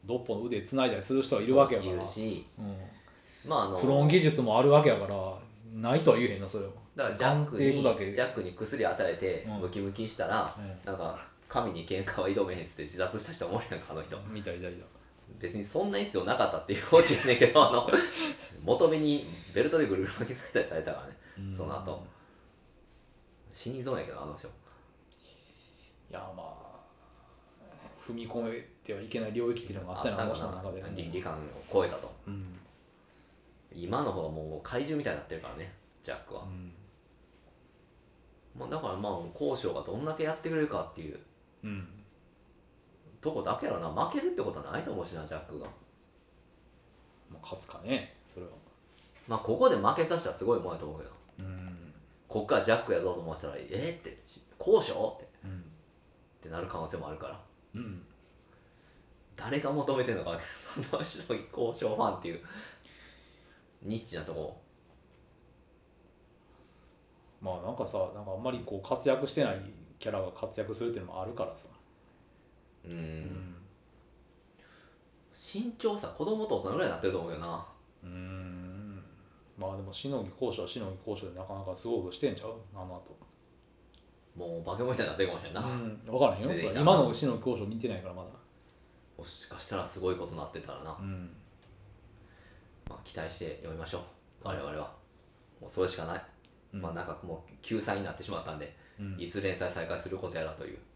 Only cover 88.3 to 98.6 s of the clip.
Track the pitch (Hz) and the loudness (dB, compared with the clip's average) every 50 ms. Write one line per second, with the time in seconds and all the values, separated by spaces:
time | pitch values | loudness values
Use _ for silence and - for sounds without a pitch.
88.3 | - - - - - - - - - - - - - - - - - - 82 80 | -14 -20 -20 -20 -20 -20 -20 -20 -20 -20 -20 -20 -20 -20 -20 -20 -18 -16 -14 -12
89.3 | - - - - - - - - 104 92 - 87 - 90 92 92 92 87 87 82 | -12 -12 -12 -12 -12 -12 -8 -4 -4 -4 -4 -4 -6 -2 0 0 0 0 -4 -8
90.3 | 80 80 71 - - 78 - - - - 73 80 76 92 98 98 95 92 90 87 | -6 -8 -8 -8 -10 -12 -10 -10 -12 -10 -10 -12 -10 -8 -8 -8 -8 -8 -10 -12
91.3 | 85 - - - - - - - - - - - - - - - - - - - | -14 -18 -20 -20 -20 -20 -20 -20 -20 -20 -20 -20 -20 -20 -20 -20 -20 -20 -20 -20
92.3 | - - - - - - - - - - - - - - - - - 82 80 80 | -20 -20 -20 -20 -20 -20 -20 -20 -20 -14 -14 -12 -12 -12 -16 -14 -10 -8 -8 -8
93.3 | - - 87 80 76 - - 82 80 82 82 80 - 87 87 - - - _ - | -8 -8 -8 -8 -8 -8 -10 -10 -8 -8 -8 -8 -8 -10 -10 -12 -20 -20 _ -20
94.3 | - - - - 78 73 69 73 76 76 - - - - - - - - - - | -20 -12 -8 -6 -6 -6 -6 -6 -6 -6 -8 -10 -12 -18 -20 -20 -20 -20 -20 -20
95.3 | - - - - - - - 95 - 95 92 90 - - 80 82 90 92 - - | -20 -20 -20 -20 -20 -18 -18 -8 0 2 2 2 2 -4 -4 -4 -6 -6 -8 -12
96.3 | - - - - - - - - - 98 85 82 82 85 85 82 78 - - 87 | -20 -20 -20 -20 -20 -20 -20 -12 -10 -6 -6 -4 -4 -6 -6 -6 -8 -8 -8 -8
97.3 | 82 80 - - - - - - 110 107 95 - 98 98 98 82 - - 95 - | -8 -10 -10 -16 -20 -16 -8 -4 -4 -2 0 -2 -2 -2 -2 -6 -8 -8 -8 -6
98.3 | 95 82 - 82 78 76 | -6 -6 -6 -6 -8 -8